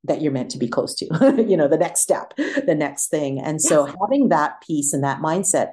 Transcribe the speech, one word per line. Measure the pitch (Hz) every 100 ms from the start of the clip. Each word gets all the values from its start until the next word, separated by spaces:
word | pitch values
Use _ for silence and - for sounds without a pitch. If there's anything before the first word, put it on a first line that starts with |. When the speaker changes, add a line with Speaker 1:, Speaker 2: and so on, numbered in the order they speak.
| -
Speaker 1:
that | 147
you're | 151
meant | 135 123
to | 139
be | 117
close | - -
to, | - -
<laughs> | 160 269 277 214
you | 180
know, | 143
the | 156
next | 170 -
step, | - 185 - -
the | 320 294 180
next | 151 147 - -
thing. | 156 143 135
And | 156 151
so | - 156 139
Speaker 2:
Yes. | 185
Speaker 1:
having | 208 277 240
that | 160 147 -
piece | - 156 139
and | 143
that | 139 135
mindset, | 156 170 131 147 117